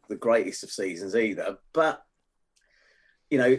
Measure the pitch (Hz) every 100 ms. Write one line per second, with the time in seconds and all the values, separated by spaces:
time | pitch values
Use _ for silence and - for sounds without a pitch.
0 | - 104 117 117 95 - 95 - 95 85
1 | 98 110 110 85 87 - _ 160 156 -
2 | _ _ _ _ _ _ _ _ _ _
3 | _ _ - 139 123